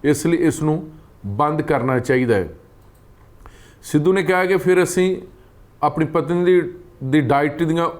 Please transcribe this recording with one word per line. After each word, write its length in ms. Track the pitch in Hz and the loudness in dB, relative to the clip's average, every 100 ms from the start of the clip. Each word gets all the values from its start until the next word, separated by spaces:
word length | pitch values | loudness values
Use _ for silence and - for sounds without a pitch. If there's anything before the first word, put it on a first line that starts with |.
ਇਸ 220 | 143 143 170 | 0 0 0
ਲਈ 100 | 170 | 2
ਇਸ 260 | 160 - | 0 0
ਨੂੰ 280 | 156 160 - - - - 98 | -2 -2 -6 -20 -20 -14 -10
ਬੰਦ 360 | 101 147 156 | -2 -2 -2
ਕਰਨਾ 360 | 147 139 127 127 | -2 -2 0 -2
ਚਾਹੀਦਾ 360 | - 127 123 | 0 0 2
ਹੈ। 140 | 104 80 - - - - _ - - - - - - - - | 0 -2 -12 -20 -20 -20 _ -20 -20 -20 -20 -20 -20 -20 -20
ਸਿੱਧੂ 300 | - 151 156 | -2 0 2
ਨੇ 100 | 190 | 2
ਕਿਹਾ 220 | 175 185 | 2 0
ਕਿ 120 | 185 185 | 2 0
ਫਿਰ 260 | 180 180 | 2 2
ਅਸੀਂ 340 | 180 185 185 185 - - - - - - | 2 0 0 -2 -10 -20 -20 -20 -20 -4
ਆਪਣੀ 220 | 151 - 156 | -2 0 -2
ਪਤਨੀ 380 | 165 147 175 | -2 -2 0
ਦੀ, 180 | 180 180 156 - - - | 4 4 2 -12 -20 -12
ਦੀ 160 | 131 151 | 0 0
ਡਾਈਟ 420 | 131 139 147 147 | 2 0 0 -2
ਦੀਆਂ 260 | 165 165 165 | -2 0 -2